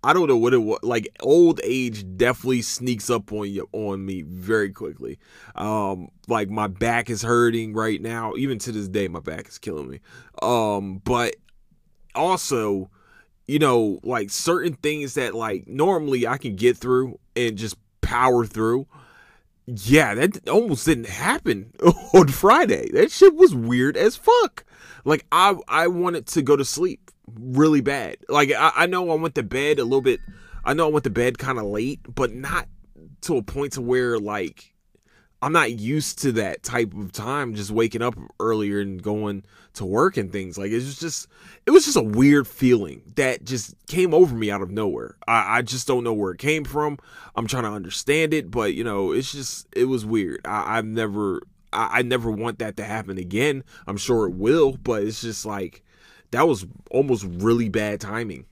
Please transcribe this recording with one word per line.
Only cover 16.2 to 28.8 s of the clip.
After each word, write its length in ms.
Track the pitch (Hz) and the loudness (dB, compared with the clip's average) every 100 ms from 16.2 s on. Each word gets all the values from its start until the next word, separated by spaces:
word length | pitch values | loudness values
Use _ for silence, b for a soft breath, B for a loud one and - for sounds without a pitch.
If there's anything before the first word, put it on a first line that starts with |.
| 117 | 0
I 100 | 135 | -2
can 180 | 131 95 | -4 2
get 220 | 120 120 | 2 2
through 420 | 123 127 131 - _ - | 0 0 0 -8 _ -4
and 220 | 120 104 | -2 -2
just 200 | 110 - _ _ | -8 -10 _ _
power 420 | - 123 127 123 110 | -4 2 4 4 0
through. 420 | 110 110 123 139 b b b b b b _ - | -2 0 0 -4 b b b b b b _ -14
Yeah, 460 | 117 98 147 135 | -10 4 6 6
that 340 | 104 175 208 - | 2 0 -2 0
almost 380 | 165 233 139 - | 2 2 -2 0
didn't 240 | 139 107 | -2 -2
happen 640 | 95 151 285 - 104 104 _ 170 | -6 -4 -2 -2 -4 -6 _ 4
<laughs> 200 | 170 - | 4 6
on 140 | 190 156 | 8 8
Friday. 600 | 135 196 269 311 - 62 | 4 6 6 6 0 0
That 200 | - 220 | 2 2
shit 240 | - 381 311 | 10 8 10
was 200 | 359 135 | 8 8
weird 420 | 117 123 131 - | 0 2 2 2
as 180 | 202 - | 0 2
fuck. 480 | - 480 415 - _ B B B - | 4 4 4 -2 _ B B B 0
Like, 200 | 156 - | 0 2
I, 240 | 160 190 190 - | 4 4 2 0
I 200 | 143 170 | 0 2
wanted 380 | 175 175 170 120 | 0 -2 -2 -4
to 140 | 165 | -2
go 140 | 135 143 | 2 2
to 100 | 135 | 2
sleep 460 | - 185 - _ _ - | -2 -4 -4 _ _ -20
really 540 | 113 123 127 156 151 | -16 -4 4 4 4
bad. 360 | 127 139 101 - - | 2 -4 -8 -12 -2
Like, 240 | 147 143 | 2 2
I, 200 | 143 151 | 4 2
I 100 | - | 2